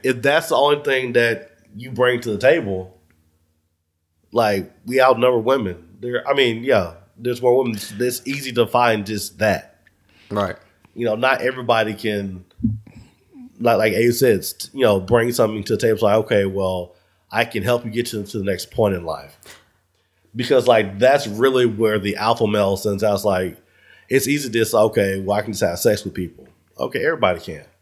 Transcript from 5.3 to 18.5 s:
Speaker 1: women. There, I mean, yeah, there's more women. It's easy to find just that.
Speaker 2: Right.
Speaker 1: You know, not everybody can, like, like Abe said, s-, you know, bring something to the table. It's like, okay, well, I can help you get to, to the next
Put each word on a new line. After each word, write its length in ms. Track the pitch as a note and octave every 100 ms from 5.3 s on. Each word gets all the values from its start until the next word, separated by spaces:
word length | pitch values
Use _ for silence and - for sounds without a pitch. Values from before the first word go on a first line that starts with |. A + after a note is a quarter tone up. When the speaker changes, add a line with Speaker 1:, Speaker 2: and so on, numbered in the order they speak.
| B2
Speaker 1:
women. 580 | A2+ C3+ G2+ E2+ - -
There, 260 | A#2+ B2 -
I 60 |
mean, 300 | C#3 B2+ A2+
yeah, 300 | B2 A#2+ E2+ E2+ _ _
there's 240 | A#2 A#2
more 160 | B2 B2
women. 220 | B2 G#2+ - G#2
It's 280 | B2 A#2+ -
easy 260 | C#3 C3
to 140 | A#2+ A2
find 400 | B2+ A#2+ A2 G2
just 320 | G#2+ - -
that. 420 | G#2+ F#2+ - _ _ _ _ _ _
Speaker 2:
Right. 260 | G#3 G3 - _ _ _
Speaker 1:
You 120 | - A#2
know, 80 |
not 260 | A2 B2+ C3
everybody 540 | B2 C3 A#2+ A2+ A2
can, 500 | G#2+ A2+ G#2 G2 F#2 - _ A#2+ A2 - - - _ _ C#4 - _
like, 180 | A#2 A2
like 140 | A2
Abe 180 | G2 A#2+
said, 280 | A#2+ C3 G2+
s-, 280 | - - -
you 80 | C#3
know, 180 | A#2+ G2
bring 320 | F#2 A#2+ A#2
something 300 | A#2+ A2 G#2+
to 120 | G2 A2
the 40 |
table. 140 | A#2
It's 80 | G#2+
like, 140 | G#2+ A2
okay, 280 | G#2 G#2+
well, 500 | G2 F#2+ F#2+ F#2 F2 _ _ _ _
I 140 | -
can 180 | A#2+ A2+
help 220 | F#2+ A#2+
you 60 | A#2
get 160 | A2+ A#2+
to, 160 | A2
to 160 | G2+ A2
the 60 |
next 260 | G2